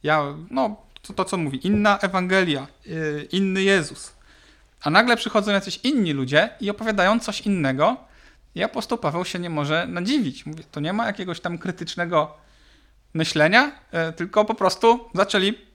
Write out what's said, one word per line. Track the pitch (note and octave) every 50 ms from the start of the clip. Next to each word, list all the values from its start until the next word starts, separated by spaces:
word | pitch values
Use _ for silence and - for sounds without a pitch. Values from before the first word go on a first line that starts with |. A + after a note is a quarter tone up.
ja, | - D3 D#3 D#3 C#3+ C#3+ C#3+ D#3 E3 -
no, | - C4+ C4 G#3+ G#3 - - _ _ -
to, | - -
to, | G3 - F#3
co | F#3 -
mówi, | F3+ D#3+ C#3 C3+ C3 -
inna | F#3 G#3 G#3 G#3 G#3+ G3+ G3
Ewangelia, | - F#3 F#3 F#3+ F3+ F3+ F#3+ F#3+ F#3 E3+ D3 C3+ C3+ C#3+ _ _ _
yy, | - E3+ D#3+ D#3+ D3+ D3 D3+ D3 -
inny | - F#3 G3 F#3+ F#3 F#3+
Jezus". | F#3+ G3 G3 F#3+ D3+ - D3+ - - - - _ _ _ - _ _ - _ _ _ _ _ _
A | - D3
nagle | D#3 G3 A#3 B3 A#3
przychodzą | A3 - A3 - A3 G3 G#3+
jacyś | G3+ G3 G3 F#3+ - - -
inni | B3 D4+ B3+ G3 E3
ludzie | D3 C#3 C3 B2 C#3+ D3+ F#3 A#3 - -
i | A#3+ G3+
opowiadają | G3+ - A3 A3 G#3+ G3+ F3+ F#3+ A3 A#3
coś | - - G3+ -
innego | - G#3 G3+ F3+ D3 C3+ C3 C3 D3+ G3+ B3+ C4 - _ _ _ _ - _ _ _ _ _
i | -
apostoł | F#3+ A3+ - B3 - - B3 A3+
Paweł | - D#3 C#3+ E3+ F3+
się | - - F3+
nie | F3 F3
może | E3 D3+ C#3+ C#3 D3+ E3 F3+
nadziwić. | F3 F3 F3 F3+ G#3 C#4+ D4 A3 C#3+ - - -
Mówi, | D#3 D3+ D#3+ -
to | _ - D3+
nie | D3 E3
ma | F#3+ G#3+ A#3
jakiegoś | A3 G3 - F#3+ F3+ E3+ -
tam | - F3+ F3 E3
krytycznego | - F#3+ F3+ - E3+ D#3+ - - F3 E3+ F3 D#3 D3+ D#3 - - _ _ _ _ _ _ _ _ _ _ _ _ _ _ _
myślenia, | D#3+ D#3+ - - D#3 D3+ D#3+ G3 A#3+ C4+ C#4+ - - _ _
e, | - E3+ E3 D#3+
tylko | D#3+ - E3+ F3 - G#3+ G#3+
po | G#3+ A3
prostu | - G3+ F#3 - - - A3+ A#3 B3 A#3+ - -
zaczęli | F3+ G3+ G3+ - G3+ F#3 G3 A#3+ - - _ _